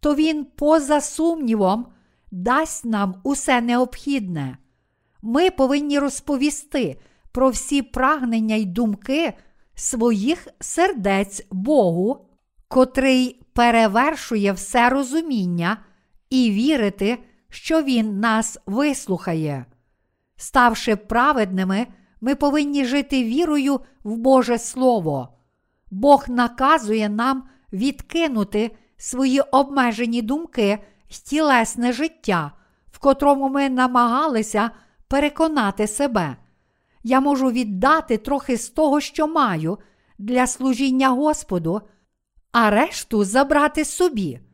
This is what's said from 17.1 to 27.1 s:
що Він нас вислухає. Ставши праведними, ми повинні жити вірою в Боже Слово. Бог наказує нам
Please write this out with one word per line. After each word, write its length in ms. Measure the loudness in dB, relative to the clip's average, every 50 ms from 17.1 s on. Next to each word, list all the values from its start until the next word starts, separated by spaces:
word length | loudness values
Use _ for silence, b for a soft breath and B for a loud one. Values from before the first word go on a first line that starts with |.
| -2 -4 b b b b b b
що 340 | -20 -16 -6 0 0 0 0
Він 380 | 2 0 0 0 -2 -2 -2
нас 380 | -2 0 0 0 -2 -4 -8 -12 _
вислухає. 1000 | -8 -4 -2 0 0 -2 -4 -4 -6 -6 -4 -4 -4 -4 -4 -4 -4 -6 -8 -10 _ _ _ _ _ _ _ _ _ _ _ _ _ _
Ставши 600 | _ -18 -4 2 4 4 4 2 0 -2 -2 -2
праведними, 920 | -2 -2 -4 -2 0 2 2 2 0 0 -2 -2 -4 -2 -2 -2 -4 -4 -6 b b b b b b
ми 140 | -4 -4 -2
повинні 500 | 0 0 0 2 0 0 0 0 -2 -2
жити 400 | 0 0 -2 -2 0 -2 -2 0
вірою 560 | 0 0 -2 0 0 0 0 0 0 -2 -2 b b b b b
в 140 | -8 -8
Боже 420 | -2 2 4 4 4 4 4 0 -2
Слово. 680 | -4 -8 -6 0 2 2 2 2 0 -2 -4 -4 -6 -10 -16 _ _ _ _ _ _ _ _ _ _ -14
Бог 340 | -8 0 4 6 6 6 4 0
наказує 800 | -2 0 0 0 0 0 2 2 2 2 2 0 -2 -2 0
нам 360 | -2